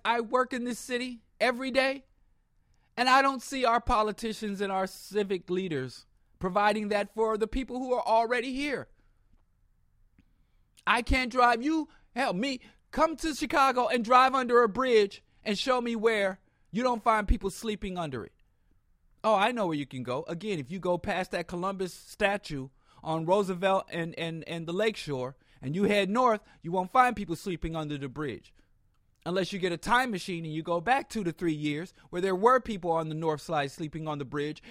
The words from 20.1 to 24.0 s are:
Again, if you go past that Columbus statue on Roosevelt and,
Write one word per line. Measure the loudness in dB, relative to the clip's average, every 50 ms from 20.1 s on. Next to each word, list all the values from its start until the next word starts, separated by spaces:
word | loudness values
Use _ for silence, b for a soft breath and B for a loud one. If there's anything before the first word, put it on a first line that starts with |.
| -4 -4 -4 -6
Again, | -8 -6 -4 -4 -4 -4
if | -4 -6
you | -8 -4
go | 0 0 0 0
past | 0 -2 -2 -2 -2 -4
that | -4 -6 -6 -6
Columbus | -6 -4 -4 -4 -4 -4 -6 -6 -8
statue | -12 -18 -20 -4 -2 0 0 0 -2 -4 -8 -8 -8 -8 -10 b b b b b b
on | b -4 -2 -2 2
Roosevelt | 4 4 4 4 0 -2 0 2 2 2 2 0 -2
and, | -4 -6